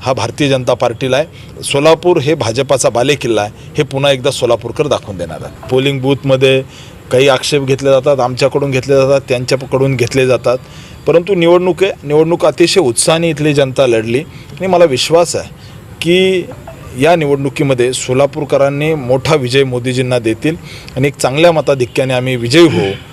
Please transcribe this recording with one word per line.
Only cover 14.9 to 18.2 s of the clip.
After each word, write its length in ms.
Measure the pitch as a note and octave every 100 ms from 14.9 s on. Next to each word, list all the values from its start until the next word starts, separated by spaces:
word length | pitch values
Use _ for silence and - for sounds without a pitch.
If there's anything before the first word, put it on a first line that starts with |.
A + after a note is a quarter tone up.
| B2 - E3 E3+ G2+
आहे 140 | D#2+ - - - - -
की 440 | D#3+ F#3 F#3+ F#3 E3 - - - - B2+
या 140 | D3+ F3
निवडणुकीमध्ये 800 | C#3+ C#3+ C#3 C3 C#3+ B2 B2
सोलापूरकरांनी 1000 | B2+ - C3